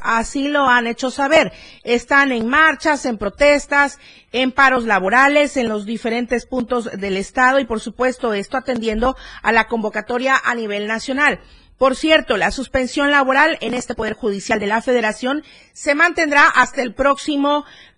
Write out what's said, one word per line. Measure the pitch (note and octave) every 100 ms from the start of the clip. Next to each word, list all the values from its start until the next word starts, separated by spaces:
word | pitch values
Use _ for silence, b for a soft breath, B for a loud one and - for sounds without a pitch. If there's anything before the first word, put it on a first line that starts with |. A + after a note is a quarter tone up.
así | - A3+ A3+ C#4+ C#4
lo | D4 C4
han | B3 A#3
hecho | A#3 C4
saber. | B3+ C#4 D#4 G#3+ B B B
Están | - A#3+ - C#4 C#4
en | A#3+ A3+
marchas, | D4 D#4+ C4+ D#4+ C#4+ C4+
en | G#3+
protestas, | G3+ - D4 D4 - C#4+ C#4+ - b b b
en | A#3 C4
paros | B3+ C4+ B3+
laborales, | A#3 G3 F#3 A#3+ C#4 D4 C#4+ C#4
en | A#3
los | G#3+ G3+
diferentes | A3+ A#3 A#3 A#3+ A#3+
puntos | - B3+ A#3+ B3
del | A3 G3+ G3 F#3+
estado | F#3+ - B3+ C4+
y, |
por | B3 A3
supuesto, | - - B3+ B3 A#3+
esto | G3+ G3+ C4
atendiendo | B3+ A#3+ A3 G#3+ B3 C4 B B
a | G#3+
la | A3+ A3
convocatoria | A3+ G#3+ G#3+ G3+ B3 C4 C4+
a | -
nivel | A#3 A3 G3+ G#3
nacional. | A3+ - C4+ D4 G3+ b b b -
Por | C4 C4
cierto, | D#4 D#4 D#4 G#3+
la | F3
suspensión | A#3 A#3+ C4 B3+ D4+ C#4+
laboral | C#4+ C4 C4+ D#4 D#4+
en | A3+
este | B3 -
Poder | A#3 A3
Judicial | G#3+ G#3 G3+ - A3
de | G3+
la | A3+
Federación | C4 B3 G#3+ G#3+ B3 D4 b b b
se | - D4+
mantendrá | C#4+ E4+ F4 D#4 C#4+ D#4
hasta | B3 B3 -
el | B3
próximo | G3 C#4 C#4 - C#4+ C#4+ D4 C#4+ B B